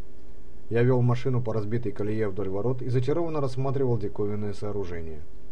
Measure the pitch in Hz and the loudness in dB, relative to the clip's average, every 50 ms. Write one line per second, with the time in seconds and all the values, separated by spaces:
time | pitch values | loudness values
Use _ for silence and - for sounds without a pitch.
0 | - - - - - - - - - - - - - - 107 117 120 127 131 123 | -2 -2 -2 -4 -2 -2 -2 -2 -2 -2 -2 -2 -2 0 2 4 4 4 4 4
1 | 120 123 120 120 - 135 127 120 120 110 107 110 104 101 110 117 - 104 98 - | 4 4 2 2 2 2 2 2 0 0 0 0 0 0 0 0 0 0 -2 0
2 | 104 104 107 110 110 101 95 104 98 95 95 101 101 123 131 123 127 131 120 127 | 0 0 0 0 0 0 0 0 0 0 0 0 0 0 0 0 0 0 0 2
3 | 120 135 151 170 170 160 156 151 139 127 - 127 131 139 123 131 135 123 120 107 | 2 2 0 0 0 0 0 0 0 0 0 0 0 0 0 0 2 2 2 2
4 | 101 98 - - 104 101 104 104 104 104 98 - 107 104 101 101 95 87 87 85 | 0 -2 0 0 0 0 0 0 -2 -2 -2 -2 -2 -2 -2 -2 -2 -2 -2 -4
5 | 82 80 80 76 - - - - - - | -4 -4 -4 -4 -4 -4 -4 -4 -4 -4